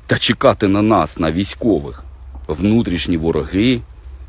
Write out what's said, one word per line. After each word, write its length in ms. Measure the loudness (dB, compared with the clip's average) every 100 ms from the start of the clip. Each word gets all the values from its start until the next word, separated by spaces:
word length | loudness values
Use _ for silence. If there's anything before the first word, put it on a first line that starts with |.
| -4
та 120 | -2
чекати 500 | 0 2 2 4 2
на 140 | 2
нас, 360 | 4 2 2 -2
на 140 | -2
військових, 720 | -2 -4 -2 0 0 -2 -12 -16 -18 -18 -14 -8
внутрішні 680 | -2 2 2 2 -2 0 0
вороги, 640 | 0 -2 -2 0 2 0 -4 -18 -18 -18